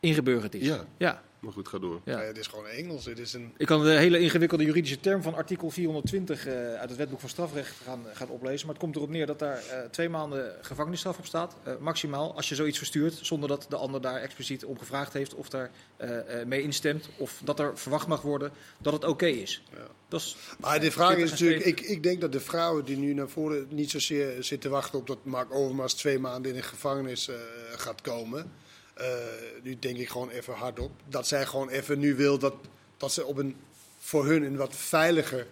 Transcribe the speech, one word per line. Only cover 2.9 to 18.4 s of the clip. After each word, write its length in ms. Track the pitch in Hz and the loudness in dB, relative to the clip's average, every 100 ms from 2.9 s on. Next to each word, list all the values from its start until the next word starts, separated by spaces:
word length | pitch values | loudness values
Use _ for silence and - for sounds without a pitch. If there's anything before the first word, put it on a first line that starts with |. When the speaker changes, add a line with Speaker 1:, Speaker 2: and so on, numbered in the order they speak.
| 151 | -10
Speaker 3:
Het 140 | 120 117 | -10 -10
is 140 | 117 | -10
een 200 | 123 117 - | -10 -12 -4
Speaker 1:
Ik 100 | - | 4
kan 160 | 156 | 6
de 80 | 151 | 8
hele 280 | 156 170 170 | 10 10 8
ingewikkelde 460 | 170 175 165 165 | 6 6 6 6
juridische 360 | 151 156 151 135 | 6 4 2 0
term 220 | 190 196 | 2 2
van 120 | 160 | 2
artikel 360 | 160 156 180 170 | -2 -2 -2 -4
vierhonderdtwintig, 760 | 147 170 156 143 196 180 147 139 | -2 0 0 0 -2 -2 -4 -2
eh, 280 | 127 120 | -4 -4
uit 140 | 113 123 | -6 -8
het 100 | 123 | -4
wetboek 220 | 147 131 | -6 -6
van 80 | 127 | -10
strafrecht 480 | - 170 147 127 - | -6 -4 -4 -8 -10
gaan, 200 | 123 127 117 | -10 -10 -10
gaan 160 | 107 127 | -10 -10
oplezen. 380 | 127 131 139 151 | -6 -4 -4 -4
Maar 80 | |
het 100 | 151 | -4
komt 120 | 170 156 | -4 -2
erop 120 | 147 | -4
neer 180 | 165 147 | -2 -2
dat 120 | 196 | -2
daar, 180 | 147 131 110 | -4 -4 -6
eh, 140 | 131 117 | -8 -8
twee 180 | - 170 | -2 -2
maanden 460 | 160 151 139 123 87 | -2 -4 -4 -6 -8
gevangenisstraf 580 | - 131 151 175 190 175 | -12 -6 -4 -2 -4 -6
op 80 | - | -4
staat. 300 | 175 165 - | -4 -4 -6
Eh, 80 | - 127 | -8 -6
maximaal 540 | 147 160 156 139 156 | -2 -2 -2 -2 -4
als 140 | - 151 | -2 -4
je 60 | |
zoiets 240 | 139 151 143 | 0 0 0
verstuurt 400 | 135 151 156 160 | -2 2 2 0
zonder 260 | - 160 143 | -4 -2 0
dat 180 | 143 - | -2 -2
de 80 | 143 | -4
ander 240 | 131 135 | -2 -2
daar 200 | 127 127 | -2 -4
expliciet 440 | 127 - 127 131 | -6 -8 -6 -6
om 140 | - 127 | -6 -10
gevraagd 340 | 117 135 139 | -6 -4 -4
heeft 220 | 139 135 | -4 -6
of 140 | - 143 | -6 -8
daar, 220 | 131 127 - - _ | -6 -8 -10 -20 _
eh, 440 | 123 117 117 120 | -6 -6 -6 -6
eh, 60 | 117 | -2
mee 160 | 135 | 0
instemt. 460 | 147 139 151 151 - - | 0 0 0 0 -4 -8
Of 240 | 143 - | -8 -6
dat 160 | - 147 | -4 0
er 180 | 147 95 | 0 -2
verwacht 280 | - 147 151 | -2 0 2
mag 160 | 151 | 0
worden 280 | 143 143 | 0 -2